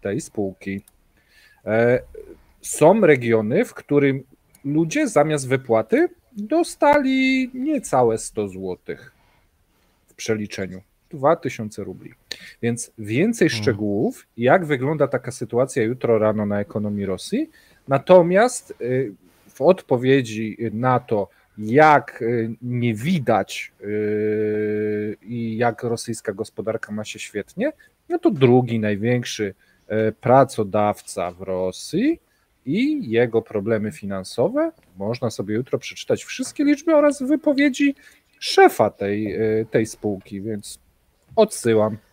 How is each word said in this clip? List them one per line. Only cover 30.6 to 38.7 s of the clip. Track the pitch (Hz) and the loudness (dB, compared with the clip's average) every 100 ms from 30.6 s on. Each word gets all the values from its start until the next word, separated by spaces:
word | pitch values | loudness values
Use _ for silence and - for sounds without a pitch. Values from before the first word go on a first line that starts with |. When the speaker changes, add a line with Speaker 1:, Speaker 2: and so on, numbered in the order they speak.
| 104 104 104 101 - - 87 | -2 0 0 -2 -8 -8 -8
Speaker 1:
w | 87 | -8
Rosji | 92 92 92 - - 160 269 339 _ _ _ _ - | -8 -4 -4 -6 -6 -2 -2 -4 _ _ _ _ -6
i | 170 269 302 165 | -2 -2 -2 -2
jego | 110 123 113 | 0 2 0
problemy | 107 107 98 110 107 | -2 -6 -2 -2 -2
finansowe. | - 101 98 92 - 143 262 330 - _ 90 | -8 -8 -8 -10 -2 -2 0 -4 -6 _ -10
Można | 98 120 120 | -6 -4 -6
sobie | - 95 107 | -6 -6 -4
jutro | 127 127 | -2 -6
przeczytać | - - - 107 | -6 -16 -4 -4
wszystkie | - - 262 - 285 | -4 -10 -10 -2 0
liczby | 294 - 311 | 0 2 4
oraz | 294 285 | 4 0
wypowiedzi | 254 294 - 269 285 254 285 277 - _ _ _ | -2 0 0 2 0 2 0 -2 -12 _ _ _
szefa | - - 381 | -4 6 6